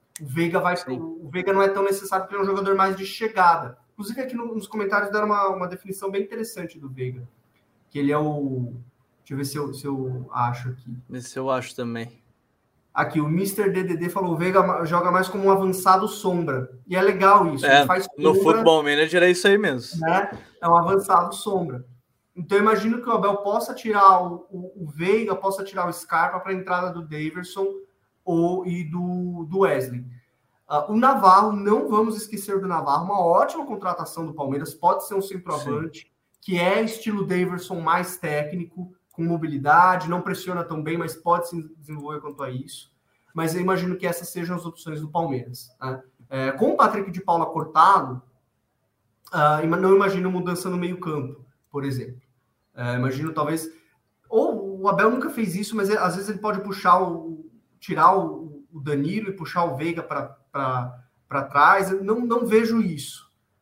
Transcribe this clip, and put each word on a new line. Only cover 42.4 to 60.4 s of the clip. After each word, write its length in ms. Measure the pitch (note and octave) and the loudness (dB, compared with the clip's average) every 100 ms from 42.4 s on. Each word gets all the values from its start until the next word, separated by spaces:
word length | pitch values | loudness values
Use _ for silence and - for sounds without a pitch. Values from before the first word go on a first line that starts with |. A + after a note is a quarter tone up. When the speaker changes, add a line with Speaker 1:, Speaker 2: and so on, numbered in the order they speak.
Speaker 1:
a 80 | C3 | -8
isso. 400 | B2+ - - - _ _ _ _ | -8 -10 -18 -20 _ _ _ _
Mas 200 | E3 E3 | -6 -4
eu 60 | F3 | -2
imagino 380 | F#3 F3+ F3+ F3 | 0 0 -2 -4
que 100 | F3 | -4
essas 220 | - - | -6 -8
sejam 260 | F3+ E3+ F3 | -8 -6 -6
as 100 | E3 | -8
opções 360 | - D#3+ D3+ | -12 -12 -10
do 80 | D#3 | -6
Palmeiras, 600 | E3+ E3 B2+ A#2 B2 - _ | -4 -4 -4 -8 -16 -20 _
né? 200 | C3 C3 - _ _ | -10 -10 -14 _ _
É, 220 | C3+ C3+ | -6 -4
com 160 | C3+ A3 | 0 0
o 80 | - | 4
Patrick 340 | G#3+ G#3+ G3 | 2 2 -6
de 80 | F3 | -6
Paula 260 | - E3+ D#3 | -2 0 0
cortado, 760 | D#3+ D#3 D#3 F3+ F#3+ C3 B2+ - _ _ _ _ _ _ _ _ _ - | -4 0 4 6 6 2 -8 -14 _ _ _ _ _ _ _ _ _ -6
ah, 300 | E3+ D3+ D3+ | 2 4 4
ima-, 140 | E3 F#3 | 2 2
não 180 | F#3+ | 6
imagino 380 | G3 G3 F3+ F#3 | 6 4 0 -2
mudança 380 | F3+ F3 F3 F#3 | -2 -4 -4 -4
no 80 | F3 | -4
meio 200 | F3 F3 | -4 -6
campo, 480 | E3 D3 B2 - - _ _ | -6 -6 -6 -12 -20 _ _
por 140 | C#3+ | -8
exemplo. 380 | C#3 B2 - - _ _ _ _ _ | -6 -6 -8 -14 _ _ _ _ _
É, 220 | - B2 B2 | -8 -4 -2
imagino 380 | C3 C3+ D#3+ | -2 -2 -4
talvez... 360 | D#3 D3 D#3+ - - _ _ _ _ _ | -2 -2 -2 -6 -14 _ _ _ _ _
Ou 500 | A3 D#4+ G#3 G3 F#3+ | 0 2 -2 -6 -2
o 80 | G3 | 0
Abel 240 | F3+ A3 | 2 2
nunca 180 | B3 - | 2 -4
fez 280 | A3+ G#3 F3+ | -4 -4 -4
isso, 180 | G3+ A3 | -4 -2
mas 140 | G3 | 0
é, 80 | G#3 | 0
às 180 | F3+ F3+ | 0 -2
vezes 140 | G3+ | -6
ele 100 | G3 | -6
pode 220 | G#3+ F#3+ | -4 -4
puxar 420 | G3 F#3+ F#3 F#3 | -6 -2 4 4
o, 480 | F3+ E3 - D#3+ - _ _ _ | 4 -4 -10 -14 -16 _ _ _
tirar 360 | - D3+ F3 F#3+ | -6 4 6 6
o, 460 | D#3+ D#3 D#3+ C#3+ - | 0 -6 -14 -18 -18
o 80 | D#3+ | -10
Danilo 500 | C#3+ C#3+ D#3 G#3 G3+ | -4 -2 0 -2 -6
e 60 | F#3+ | -8
puxar 300 | D#3 F3+ F3 | -4 -2 -2
o 100 | C3 | -2
Veiga 260 | E3 E3 | -4 -4
pra, 360 | D#3 C#3+ A#2+ - | -6 -8 -8 -14